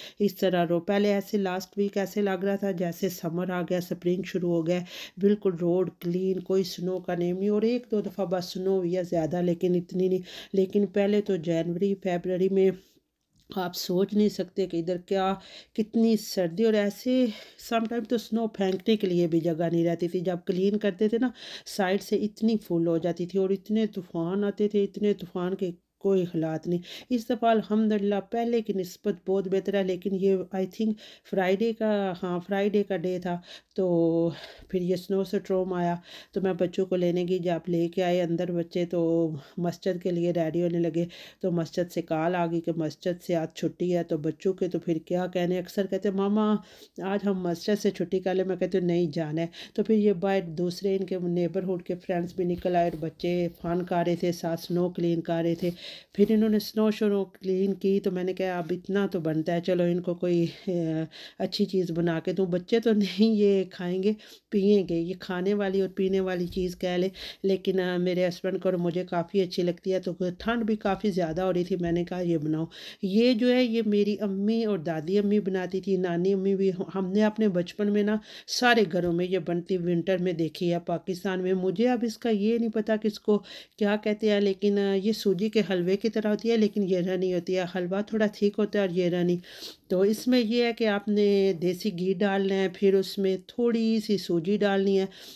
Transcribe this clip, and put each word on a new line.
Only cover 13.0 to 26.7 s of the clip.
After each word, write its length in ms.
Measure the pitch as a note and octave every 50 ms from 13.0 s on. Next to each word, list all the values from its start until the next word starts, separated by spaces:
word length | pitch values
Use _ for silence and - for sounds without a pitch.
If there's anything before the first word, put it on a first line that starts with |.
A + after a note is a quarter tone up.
| _ _ _ _ _ _ _ _ _ - -
आप 160 | F#3+ F3+ F3 F3+
सोच 400 | - - - F3+ F3+ G3+ G3 G3+
नहीं 160 | G#3 G#3+ G3+
सकते 380 | G3+ - F3+ F3+ - - F#3+
कि 120 | F3+ E3+ E3+
इधर 180 | E3 F3 F3+
क्या, 440 | F3 F3+ - G3 F#3+ F#3+ F#3+ G3 F#3 - - - - - _ -
कितनी 420 | - G#3+ G#3+ - A#3 A3+ A3+ A3
सर्दी। 460 | G#3+ - - - G3 F3+ E3+ E3+ F#3 A3+
और 120 | A3 G#3+
ऐसे 560 | G#3 G3+ G3+ G3+ - - B3+ B3+ B3+ B3+ A3 G#3 - - - - - - -
समटाइम 340 | A#3 A3+ A3+ G#3+ A#3 A#3+ A3
तो 140 | - B3
स्नो 300 | A3 - - G#3+ A3+ A3+
फेंकने 480 | A3 - - G3 F#3 F#3 F3+ - A3+ A3
के 120 | G#3 G#3+
लिए 200 | F#3 F3 F3 F3
भी 140 | D#3+ E3+ E3
जगह 300 | D3+ F3 D#3+ D#3+ E3+ E3
नहीं 120 | E3+ E3+ E3
रहती 240 | E3+ E3+ E3+ F3+
थी। 140 | E3+ - F#3
जब 180 | E3+ F#3 F3 F3 -
क्लीन 340 | - F#3 F3+ F#3+ G3+ G#3
करते 320 | G#3 G#3+ G3+ F3 F3+ G#3+ G#3+
थे 80 | A3+
ना, 160 | A3+ B3+ B3 - - - - - - -
साइड 360 | - - - F#3+ F3+ G3 G3
से 140 | G3 - G#3+
इतनी 420 | F#3+ G#3 G#3 - - A3 A3+ A3+
फुल 300 | G3+ - - F3 E3+ E3
हो 120 | E3+ E3 E3
जाती 260 | F3 E3+ E3+ - F3
थी 120 | F3 -
और 160 | G3 F#3+ F#3+ G3
इतने 340 | F#3+ - - G#3+ A3 A3
तूफ़ान 560 | G#3+ - G3 - - - E3 E3 E3+ F#3+ G3+ G3+
आते 260 | G3+ G3 - G#3 G#3 G#3+
थे, 100 | G3+ G3+
इतने 300 | G3 - - G#3 G#3 G3
तूफ़ान 420 | G3 F3+ - - F#3 F3 F3+ F#3+
के 340 | F#3+ F#3+ F3 F3 - _ _ _ _
कोई 240 | - G3 G3 F#3+ F3
हालात 440 | F3+ - D#3+ D#3+ D#3+ D#3+ D#3 -
नहीं। 140 | F3